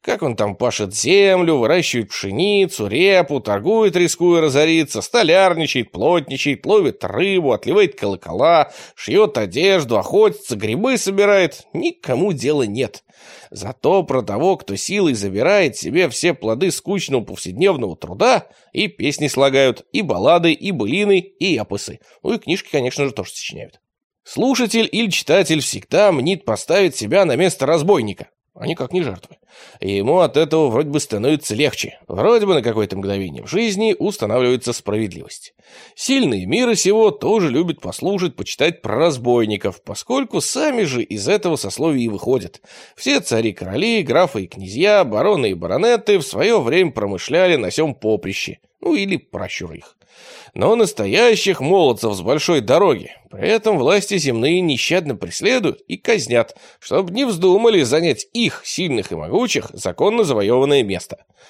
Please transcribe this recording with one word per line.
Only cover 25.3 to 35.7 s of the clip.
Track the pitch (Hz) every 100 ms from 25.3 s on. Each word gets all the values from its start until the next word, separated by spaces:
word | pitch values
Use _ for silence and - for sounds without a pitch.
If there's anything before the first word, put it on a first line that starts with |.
| 175 180 160
всегда | 131 - - 175 208
мнит | 160 135 190
поставить | - 107 - 175 190
себя | 135 104 170
на | 185
место | 123 185 - 131
разбойника. | 165 160 190 110 92 - _ _ -
А | 135
никак | 165 131
не | 180
жертвы. | 156 90 - - _ - - -
И | 95
ему | 98 104 170
от | 160 131
этого | 156 160 147
вроде | 113 151
бы | 143
становится | - 107 120 156 -
легче. | 107 143 - - - _
Вроде | 92 156 233
бы | 208
на | 165
какое-то | 117 107 104 95
мгновение | 98 98 92 67
в | 53
жизни | 185 233 190 220 -
устанавливается | 190 196 104 117 123 127 117
справедливость. | 117 - 107 107 - - - - _ _